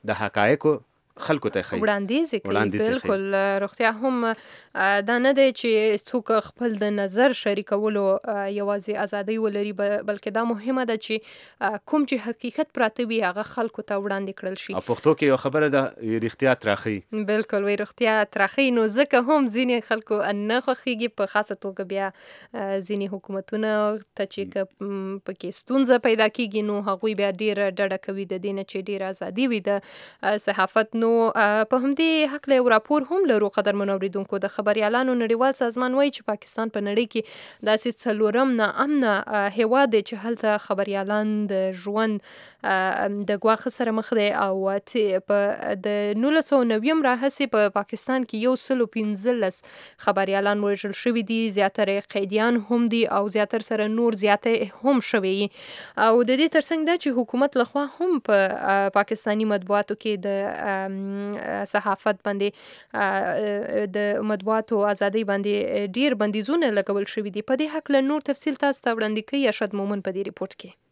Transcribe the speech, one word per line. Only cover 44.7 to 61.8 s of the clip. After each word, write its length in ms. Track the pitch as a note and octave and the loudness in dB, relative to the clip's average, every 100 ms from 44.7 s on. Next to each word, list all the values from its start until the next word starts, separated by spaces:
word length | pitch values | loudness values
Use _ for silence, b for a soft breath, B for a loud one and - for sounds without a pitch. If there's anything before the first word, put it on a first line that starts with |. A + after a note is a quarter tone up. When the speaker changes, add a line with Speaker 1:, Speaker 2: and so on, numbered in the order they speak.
| G3 - | -2 -4
Speaker 2:
ت-، 280 | A#3+ G#3 F#3+ - | 0 2 0 2
په 480 | G3+ G3+ - - F#3+ G#3 | 2 2 -2 -4 -4 -2
د 280 | G#3 G#3 G#3 | -2 -2 0
نولس 300 | C4 D#4 D4+ | 4 2 4
سوه 160 | C#4 A#3+ | 2 4
نوي 260 | A3 A#3+ D#4+ C#4 | 2 2 2 2
راهیسې 440 | B3 C4+ - C#4 A3 | 2 0 0 0 4
په 180 | G#3 G3+ | 2 2
پاکستان 440 | G3+ A3 - C4 | -4 -8 -2 -2
کې 120 | A#3+ G#3+ A#3+ | -2 0 0
یو 80 | C4 | 0
سل 300 | - C4 A3+ | 0 0 0
او 20 | A3+ | 0
پنځلس 640 | G#3+ G3+ A3 B3 F#3+ - B B B B - | -2 -2 -2 0 0 -4 B B B B -2
خبریالان 560 | F#3+ F#3+ G3 G3+ G#3 | 0 0 0 0 0
وژل 320 | G3+ G3+ G3+ G3 | 0 -2 -4 -2
شوي 240 | B3 A#3 G#3 | 0 0 -2
دي، 80 | A3+ A3+ G3 | -2 0 2
زیاتره 480 | G3 - G3 G3 - G3+ | 0 2 0 0 -2 -4
قیدیان 460 | G3+ G#3 A3+ A#3+ G3+ | -2 0 2 0 0
هم 180 | A#3+ A#3+ A#3 | 0 2 2
دي 80 | A3 G3+ | 2 2
او 20 | G#3 G3+ | 0 0
زیاتر 320 | G#3 A3+ - | 0 -2 -2
سره 180 | G#3+ G#3 A3 | -2 0 2
نور 220 | A#3 G#3+ | 0 2
زیاتې 480 | G#3 G#3 A#3 A3+ G3+ - B3+ | 2 2 2 0 -2 -2 2
هم 200 | C4 - | 2 2
شوي. 240 | A3+ F#3+ G3 G3+ B B B B - A3 | 0 0 0 -2 B B B B 2 4
او 160 | A3+ | 6
د 80 | A#3+ C4 | 4 2
دې 80 | D#4 D#4+ | 4 2
ترڅنګ 260 | - E4 D#4 | 0 -2 0
دا 20 | F4 | 0
چې 240 | D4 B3 | 0 -2
حکومت 420 | B3 B3 C#4+ C4+ | -2 0 0 2
لخوا 220 | A#3+ C#4 C#4+ - | 0 -2 -6 -4
هم 240 | F4+ D#4 - | -2 0 2
په، 180 | G3+ F#3+ | 2 2
ا، 400 | - - G3 G3 G3+ | 0 0 2 2 2
پاکستاني 500 | G3+ A3 A3+ G#3 A3 | 0 -2 -2 -2 0
مطبوعاتو 480 | G3+ F#3 G#3 G3+ G#3 | -2 0 -2 0 -4
کې 120 | A3 G#3 G3+ | -4 -4 -4
د، 200 | G3 G3 - | -4 -4 -6
ام، 280 | G3+ F#3+ F#3+ F#3+ G3 G3 G3+ G#3 - G3+ G3+ | -4 -4 -6 -6 -8 -8 -8 -8 -6 -6 -2
صحافت 480 | G#3 | -2